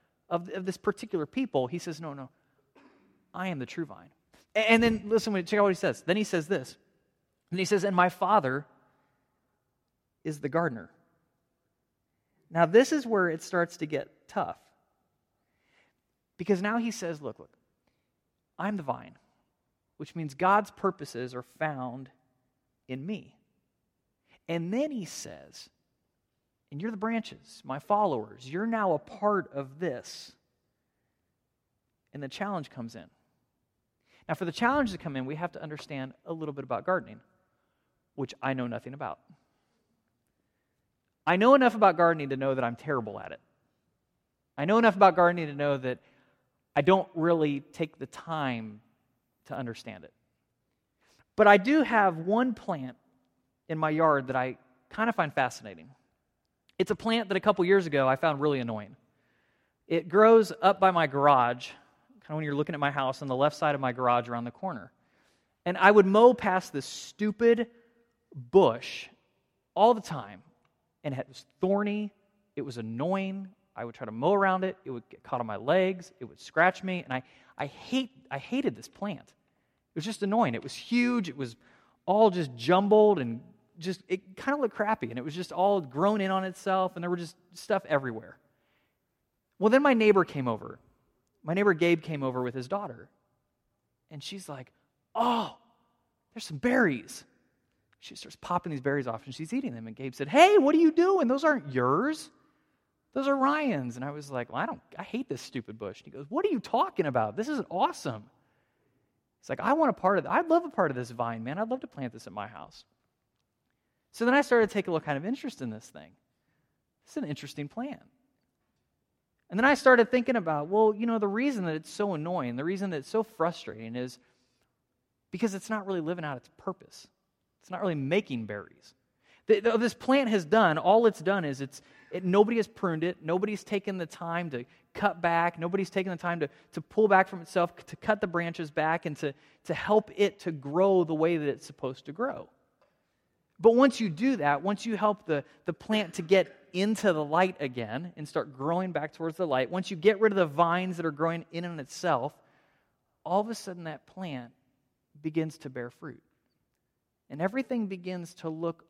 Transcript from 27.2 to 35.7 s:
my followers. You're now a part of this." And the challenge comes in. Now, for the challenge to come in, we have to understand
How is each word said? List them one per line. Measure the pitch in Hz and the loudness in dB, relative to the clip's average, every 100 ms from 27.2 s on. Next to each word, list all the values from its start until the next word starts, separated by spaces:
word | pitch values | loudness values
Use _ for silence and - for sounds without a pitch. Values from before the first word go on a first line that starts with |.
| - - - - | -6 -14 -20 -20
my | - 139 | -10 -10
followers. | - 208 202 123 107 107 127 | 0 2 2 0 -6 -14 -10
You're | 170 226 | -6 -2
now | 226 196 | 0 2
a | 151 | 0
part | - - 208 196 - | -2 -2 0 0 -2
of | 139 135 143 | -8 -10 -8
this." | 170 123 - - - _ _ _ _ _ _ _ _ _ _ _ _ _ _ _ _ _ _ | -6 -6 -12 -18 -20 _ _ _ _ _ _ _ _ _ _ _ _ _ _ _ _ _ _
And | 143 | -14
the | 135 | -12
challenge | - 202 185 - | -8 -6 -6 -8
comes | 127 117 | -12 -14
in. | 110 78 _ _ _ _ _ _ _ _ _ _ _ - | -14 -20 _ _ _ _ _ _ _ _ _ _ _ -10
Now, | |
for | - | -6
the | 170 | -6
challenge | - 240 285 - | -2 0 0 -2
to | 175 | -6
come | 165 135 | -8 -8
in, | |
we | 131 151 | -8 -8
have | 175 | -8
to | - | -10
understand | 156 | -14